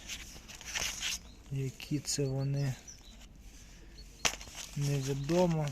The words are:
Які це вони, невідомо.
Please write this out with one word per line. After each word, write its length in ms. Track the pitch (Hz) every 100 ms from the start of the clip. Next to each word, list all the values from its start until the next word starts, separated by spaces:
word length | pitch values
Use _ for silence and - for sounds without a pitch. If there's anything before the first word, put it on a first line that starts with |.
| - - - - - - - - - - - - - - -
Які 480 | 135 135 - - 147
це 240 | - -
вони, 500 | 139 135 139 139 139 123 - - - - - - - - - - - - - - - - - - - 143
невідомо. 920 | 143 143 135 139 139 175 180 160 147